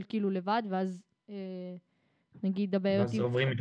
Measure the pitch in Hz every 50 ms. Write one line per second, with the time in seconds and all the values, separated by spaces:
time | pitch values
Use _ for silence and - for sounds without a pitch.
0 | 190 - - 214 202 196 190 185 175 196 214 240 220 202 190 185 190 190 185 180
1 | - _ _ _ _ - 202 196 190 185 185 180 180 180 180 180 - _ _ _
2 | _ _ _ _ _ _ - - - 190 185 196 208 190 190 196 185 196 196 202
3 | 202 - 113 113 120 123 120 127 135 135 127 117